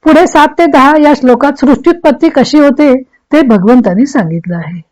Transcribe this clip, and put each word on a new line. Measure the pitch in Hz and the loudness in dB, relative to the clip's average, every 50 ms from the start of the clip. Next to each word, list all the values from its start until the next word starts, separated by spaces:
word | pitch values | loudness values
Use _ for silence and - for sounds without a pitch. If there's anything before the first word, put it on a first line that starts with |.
| _ | _
पुढे | 320 311 302 370 | 2 2 2 2
सात | - - 320 294 | 2 2 0 0
ते | 311 302 - 339 | 0 0 -2 -2
दहा | 311 277 269 262 285 302 311 294 | 0 2 2 2 2 2 2 2
या | 294 294 | 2 0
श्लोकात | - - 254 247 240 262 277 285 - | 0 0 0 0 0 0 -4 -2 -2
सृष्टीत्पत्ती | - 247 277 - - 339 339 339 - 311 262 - - 330 | 0 0 0 0 0 -2 -2 0 0 -2 -2 0 -2 -2
कशी | 320 285 247 - - 302 | 0 0 -2 0 2 2
होते, | 294 285 247 - 302 285 254 269 254 | 2 2 2 0 0 0 0 -2 -4
ते | _ _ _ _ _ 294 302 | _ _ _ _ _ 0 0
भगवंतानी | 311 254 226 202 180 214 247 254 226 196 180 196 262 | 2 2 0 0 2 2 2 2 2 0 -2 -2 -2
सांगितलं | 285 - 185 175 160 165 170 170 175 175 | -2 -2 -4 -4 -4 -6 -8 -8 -8 -10
आहे. | 170 160 151 175 175 160 _ | -10 -10 -12 -14 -16 -18 _